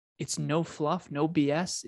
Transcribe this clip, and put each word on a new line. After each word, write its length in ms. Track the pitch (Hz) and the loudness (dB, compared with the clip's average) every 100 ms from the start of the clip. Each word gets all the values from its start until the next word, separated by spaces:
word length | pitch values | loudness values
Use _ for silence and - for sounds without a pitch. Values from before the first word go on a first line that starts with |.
| _ - | _ -10
it's 220 | 151 - | -6 -4
no 240 | 143 156 | 0 0
fluff, 480 | 160 - 151 175 - | 0 -2 0 0 -2
no 160 | 143 156 | 0 2
B 240 | 170 143 | 4 4
S. 340 | 151 180 - | 2 0 -4